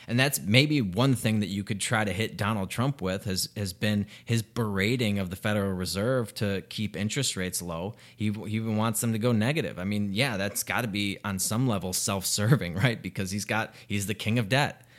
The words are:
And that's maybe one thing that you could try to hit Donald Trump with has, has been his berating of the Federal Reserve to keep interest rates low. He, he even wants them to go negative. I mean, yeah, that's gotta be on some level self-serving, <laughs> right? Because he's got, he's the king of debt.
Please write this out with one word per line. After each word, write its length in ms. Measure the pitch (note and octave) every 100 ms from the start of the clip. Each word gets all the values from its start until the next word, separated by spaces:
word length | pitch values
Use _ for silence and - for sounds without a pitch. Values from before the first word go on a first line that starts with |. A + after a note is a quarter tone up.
| -
And 120 | B2
that's 220 | C3+ -
maybe 400 | E2 A#2 D3+ D3+
one 340 | G2+ F2+ C3+
thing 260 | B2 A2+ G#2+
that 80 | G2
you 160 | G2
could 180 | F#2+ G2+
try 200 | - A2
to 120 | G#2
hit 240 | F2+ - -
Donald 320 | G#2 A2 F#2+
Trump 320 | - C3 -
with 220 | F#2 F#2+
has, 260 | - F#2 - -
has 160 | G2+
been 320 | - G#2+ G#2 G2 -
his 160 | - A#2
berating 800 | G#2+ - A2 G2 G2+ B2+ A2 G2+
of 100 | F2+
the 80 | F#2
Federal 380 | A2 G#2 G2
Reserve 580 | F#2 F2+ F#2 A2+ C3 A2 -
to 260 | G#2 F#2+ -
keep 260 | - G#2 D#2+
interest 400 | G#2+ C#3+ C3 G2
rates 240 | F#2 -
low. 340 | F2 E2+ F#2+ - - -
He, 140 | G#2+
he 260 | G#2 F#2 A2
even 220 | A2+ G#2+
wants 240 | A2+ G#2+
them 100 | A#2
to 60 | A2
go 140 | A#2+
negative. 460 | A2+ A2+ D#3 F#2 E2+
I 60 |
mean, 300 | F#2+ G#2 G2+
yeah, 240 | G2 C#3 G2+
that's 240 | G2+ -
gotta 260 | - G2 A#2+
be 300 | G2+ G2+ F#2+ G#2
on 120 | F#2+
some 300 | - A2 C3
level 240 | G2+ F2+
self-serving, 800 | F2+ - G2 - - G#2 C3+ F2
<laughs> 20 | E2+
right? 260 | B2+ A2
Because 280 | F#2+ - F#2+
he's 140 | G2+
got, 300 | G2 A2 G#2+ - -
he's 200 | G2+ G2+
the 80 |
king 240 | G#2+ G#2+ A#2+
of 100 | G2
debt. 320 | C3 C#3+ - -